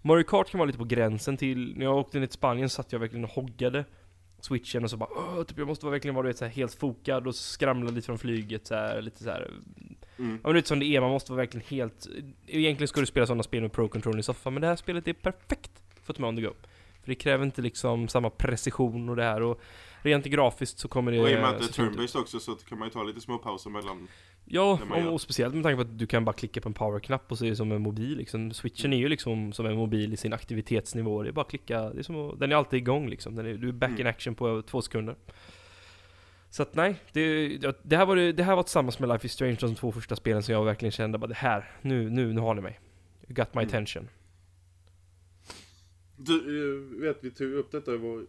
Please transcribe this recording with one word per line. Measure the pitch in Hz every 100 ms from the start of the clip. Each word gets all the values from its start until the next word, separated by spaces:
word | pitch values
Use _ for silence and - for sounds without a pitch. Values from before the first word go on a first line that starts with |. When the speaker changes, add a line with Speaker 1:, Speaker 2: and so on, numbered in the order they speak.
Speaker 1:
Mario | 147 165
Kart | 160 202 -
kan | 185
vara | 147
lite | 113
på | 117
gränsen | 120 110 107 - 135
till... | 135 127 123 -
När | 131
jag | 139
åkte | 139 147
ner | 131
till |
Spanien | - 135 120 131
satt | - 127
jag | 120
verkligen | 113 117 113
och |
hoggade | - 127 113 127 139 143 - - - - -
Switchen | - 127 - 123
och | 113
så | 110
bara, | 110 -
"Åh", | - 180
typ, | 165 151
jag | 143
måste | 156 151
vara, |
verkligen | 143 143 131
vara, |
du | 127
vet, | 123
så | 117
här |
helt | 135 123
fokad | - 143 117 - 131 127
och | 120
skramla | - - 135 127 120
lite | 117 117
från | 113
flyget | 120 113 107 107 -
så | 110
här, | 107 110
lite | 110 -
så | 110
här. | 87 - 50 - - - - - -
Speaker 2:
Mm. | 123
Speaker 1:
Ja, | 113
men | 143
det | 165
är |
som | 160 147
det | 143
är, | 139
man | 127
måste | 135 -
vara | 127
verkligen | 123 120 -
helt... | 135 117 - - - 139 - -
Egentligen | 156 156 143 147
ska | 147
du | 131
spela | - 120
sådana | 120
spel | 117 120
med | 113
Pro | - 110
Controller | 117 113 110
i |
soffan, | 107 120 131
men | 135
det | 165
här | 170
spelet | - 175 170
är |
perfekt | 165 190 190 - - - - - -
för | -
att | 143
ta |
med | 120
on | 113
the |
go. | 107 - - - - -
För | -
det | 127
kräver | 147 135 139
inte | 131
liksom | 120 - 127 117 113
samma | 127 117
precision | - 123 120 - - 123 117 120
och | 120
det |
här, | 117 110
och | 117 117 - - - -
rent | 147 143 139
grafiskt | 147 127 - 131 -
så | -
kommer | 131 120
det | 117
Speaker 2:
Och | 131
i | 131
och |
med | 127
att | 117
det |
är | 117
Speaker 1:
se |
fint | 117 117
ut. | 104
Speaker 2:
turn-based | 120 139
också | 117 117
så | - 107
kan | - 110
man | 110
ju |
ta | 117
lite | 107 110
små | 110 120
pauser | 113 95 104
mellan | 104 95 92 90 - - - -
Speaker 1:
Ja, | 170 196 185
Speaker 2:
det | 107
man | 165
Speaker 1:
och, |
Speaker 2:
gör. | 170
Speaker 1:
och | 165
speciellt | - - 123
med | 156
tanke | 156 127
på |
att | 120 113
du | 113
kan | 120 110
bara |
klicka | 101 113 117
på | 110
en |
powerknapp | 104 107 104 - 131 -
och | 110
så | 113
är |
det | 107
som | 110
en | 107
mobil | 107 107 120 143
liksom. | 110 110 113
Switchen | 113 120 - 143
är | 131
ju | 135
liksom | 156 123 110 107
som | 104 110
en | 110
mobil | 110 107 107
i | 110
sin | 113
aktivitetsnivå. | 110 - 110 107 113 - 120 113 104
Det | 110
är |
bara | 147
att | 143
klicka, | 143 - 117
det | 110 -
är |
som | 139 160 147
att... | -
den | 139
är | 151
alltid | 139 131
igång | 123 139 135
liksom. | - 110 113
Den | 110
är... |
du | 107 123
är |
back | 123 127
Speaker 2:
Mm. | 117
Speaker 1:
in | 123
action | 113 - 113
på | 120 110 -
två | 131
sekunder. | - 113 110 131 - - - - - - - - - - - - -
Så | -
att | 139 156
nej, | 185 185 -
det, | 151 160 156 147
ja, | 143 139 -
det | - 156
här | 190
var | 190
det, | 175
det | 160
här | 180 190
var |
tillsammans | 175 165 127 117
med | 123
Life | 117 120
is |
Strange | - 127 117
de | 120 110
två | 123
första | 113 - 110
spelen | 113 107
som | 107
jag | 110 107
verkligen | 107 113
kände | - 110 110
bara, | 117
"Det |
här, | 117 131 107 - -
nu, | 135 127 110
nu, | 120 117
nu | 113
har | 113
ni | 107
mig. | 95 113 - - _ _ -
You | 131
got | 117
my | 120
Speaker 2:
Mm. | 113
Speaker 1:
attention." | 113 104 - - - - _ - _ _ _ - - - _ _ _ - - - - - _ _ -
Speaker 2:
Du, | 139 165
eh, | 143 147 143 139 135 113
vet, | 156 143
vi | 127
tog | - 135
upp | 139 135
detta | 151 135
i | 120
vår | 113 113